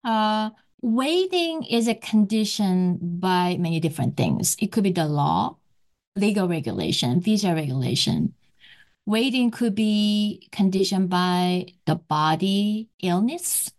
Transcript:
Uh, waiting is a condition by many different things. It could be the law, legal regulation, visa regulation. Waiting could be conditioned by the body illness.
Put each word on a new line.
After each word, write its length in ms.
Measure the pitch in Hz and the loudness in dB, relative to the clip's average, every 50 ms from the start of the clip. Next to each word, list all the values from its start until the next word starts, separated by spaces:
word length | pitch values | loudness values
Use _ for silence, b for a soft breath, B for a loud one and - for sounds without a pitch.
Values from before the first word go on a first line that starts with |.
| - | -2
Uh, 460 | 240 226 220 214 214 214 214 214 214 220 b b b _ _ | 0 0 0 2 2 0 0 -2 -4 -6 b b b _ _
waiting 840 | - 233 220 247 262 294 330 359 381 370 370 359 339 330 320 320 - | -2 0 0 2 2 2 2 2 0 0 0 -2 -2 -2 -4 -6 -6
is 240 | - 233 233 226 233 | -2 0 0 2 0
a 60 | 220 | -2
condition 1040 | - - - - 214 214 196 220 220 214 208 - - 208 190 185 185 185 180 175 - | -4 -4 0 2 2 4 4 2 0 0 -2 -2 -2 0 2 2 2 2 2 0 -2
by 540 | - 175 170 175 180 185 180 180 180 180 180 - | -4 -6 -6 -2 -2 0 2 2 2 0 0 0
many 220 | 175 165 165 160 | 0 0 0 0
different 360 | 165 160 - - - - 143 | 0 -2 -2 -2 -4 -2 0
things. 400 | - - 170 - - - - - - | 0 0 0 0 0 0 -2 -2 -2
It 120 | 214 196 | -4 -2
could 120 | - 233 196 | 0 0 0
be 80 | 196 | 2
the 140 | 175 180 156 | 0 0 0
law, 500 | 151 147 147 143 151 165 170 - - - _ _ _ _ _ _ _ _ _ _ _ _ | 0 0 0 0 2 2 0 0 -2 -6 _ _ _ _ _ _ _ _ _ _ _ _
legal 320 | 196 202 214 202 208 185 175 | 0 0 0 2 2 0 0
regulation, 720 | 175 160 135 - - - 78 82 - - - 120 123 180 | 0 -2 -2 -4 -4 -4 -2 -2 0 0 0 0 0 0
visa 340 | 175 214 214 202 202 185 170 | 2 2 0 2 2 0 0
regulation. 800 | 160 151 139 131 135 127 127 - - - - - - - - - _ b b b b b b b b b b b b _ | 0 -2 -2 -2 -2 -2 -2 -2 -2 0 0 0 0 0 -2 -4 _ b b b b b b b b b b b b _
Waiting 460 | 202 208 220 240 269 226 262 247 240 | -2 0 0 0 0 0 2 0 0
could 240 | 226 - 240 233 196 | 0 0 -2 -2 0
be 760 | 214 220 214 214 208 208 208 208 208 208 208 - - - _ | 0 0 2 2 2 2 2 2 2 0 -2 -4 -8 -16 _
conditioned 580 | - - 202 190 185 190 190 190 196 190 190 180 | -2 0 0 2 2 2 0 2 2 0 0 0
by 560 | 185 180 180 180 180 180 180 180 180 180 180 - _ _ _ | 0 0 2 2 2 2 2 2 0 -2 -4 -6 _ _ _
the 100 | - 151 | -4 -4
body 920 | 170 - _ 151 151 156 156 160 160 196 196 196 202 202 208 214 214 220 _ _ _ | -4 -4 _ -2 0 2 2 2 0 0 0 0 0 0 0 -2 -4 -6 _ _ _
illness. 680 | - 185 175 180 208 247 311 349 359 - - - - - _ | -2 0 0 2 0 0 -2 -4 -6 -4 -4 -4 -4 -6 _